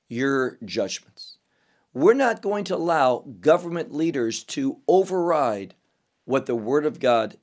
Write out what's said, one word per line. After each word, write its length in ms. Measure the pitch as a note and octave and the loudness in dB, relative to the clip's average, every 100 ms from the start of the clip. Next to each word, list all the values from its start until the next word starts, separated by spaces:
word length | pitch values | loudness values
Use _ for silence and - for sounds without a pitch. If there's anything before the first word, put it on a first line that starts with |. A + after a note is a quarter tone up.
| - | -10
your 480 | A#2 C#3 C#3 B2+ - | -4 -2 0 -2 -6
judgments. 760 | G#2+ F#2 G2 - - - - - _ _ _ _ _ | -8 -4 -4 -6 -14 -20 -20 -20 _ _ _ _ _
We're 220 | B2 E3 | 2 4
not 280 | C4 C4 G#3 | 4 2 0
going 200 | G3+ G3+ G3+ | -4 -4 -2
to 100 | F#3 | -4
allow 480 | E3+ D#3+ C3 B2 - G#2 | 0 2 2 2 -4 -2
government 520 | A2+ F3 F3 E3+ - | 2 2 2 -8 -6
leaders 520 | D3 E3 C3+ A#2 A2+ | -4 -2 0 -2 -4
to 340 | - - C3+ - - | -8 -4 -4 -2 2
override 880 | F3+ F#3 F#3 E3+ D#3 C3 G#2 F#2+ - _ _ _ _ - | 2 2 0 0 2 0 -2 -8 -16 _ _ _ _ -4
what 160 | C3 | -2
the 100 | C3 | 0
Word 300 | A#2+ G#2+ C#3+ | -4 0 0
of 160 | D3+ - | 0 0
God 380 | C3 A#2 G#2+ - | 2 2 0 -8